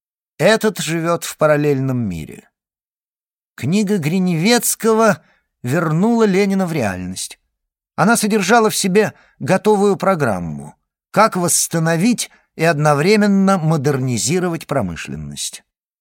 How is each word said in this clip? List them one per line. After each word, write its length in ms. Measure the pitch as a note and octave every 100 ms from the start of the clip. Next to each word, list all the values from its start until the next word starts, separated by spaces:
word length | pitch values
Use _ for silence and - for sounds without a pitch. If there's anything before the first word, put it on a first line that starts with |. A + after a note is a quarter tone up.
| _ _ _ -
Этот 400 | E3+ A3 A3 F3+
живет 460 | D3 E3 E3 E3
в 120 | - -
параллельном 640 | D3+ D3 D3 C3+ C3+ B2
мире. 500 | G#2+ E2 C2+ - - _ _ _ _ _ _ _ _ _ _
Книга 440 | - - G3+ G3+ G#3
Гриневецкого 1200 | D3 F#3+ F3+ D#3+ G3 A#3+ - - A3+ A3 A3 F3 _ _ _ _
вернула 600 | B2 D#3+ D#3+ D#3+ A3 A#3
Ленина 420 | G#3+ F#3 G3+ G3 F3+
в 60 |
реальность. 680 | D#3+ G#2+ F#2 F2+ F#2+ - - _ _ _ _ _ -
Она 200 | F3+ A#3
содержала 540 | G#3+ G#3+ F3 A#3+ A3
в 60 | -
себе 360 | G3+ G3 F#3+ - _ -
готовую 580 | C3+ F#3 G#3+ G#3 G3+ F#3
программу 800 | F#3 F#3 B2+ F#2 E2 C#2+ C#2+ - _ _ _
"Как 260 | - G#3+ F#3
восстановить 920 | F3 - - E3+ D#3+ E3 A3 A#3 - _ _ -
и 80 |
одновременно 920 | D#3+ D3 D3+ C#3+ E3+ G#3+ G#3 G3 G3 G3
модернизировать 1080 | D#3 D#3+ C3+ C3+ C3 A#2 C3 F3+ F3+ E3 -
промышленность". 1000 | C#3 F#2 D#2+ - D2 D2 C#2+ - - _ _ _ _